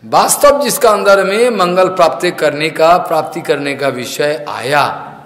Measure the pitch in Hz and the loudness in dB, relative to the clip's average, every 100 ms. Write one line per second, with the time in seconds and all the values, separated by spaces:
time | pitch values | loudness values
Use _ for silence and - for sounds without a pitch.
0 | 110 151 220 - 285 277 277 - 226 208 | 0 2 2 4 4 4 0 0 2 2
1 | 196 196 190 208 247 214 180 180 185 180 | 4 2 2 0 0 0 0 2 0 2
2 | 165 - 175 175 151 147 160 156 160 175 | 0 2 -4 0 -2 0 -6 2 2 4
3 | 175 160 151 170 - 147 143 135 139 123 | 2 -4 -4 -8 -4 -2 -2 -2 -4 -4
4 | 120 - 147 151 - 107 117 147 127 92 | -8 -4 -4 -4 -8 -8 -2 0 0 -4
5 | - - | -12 -18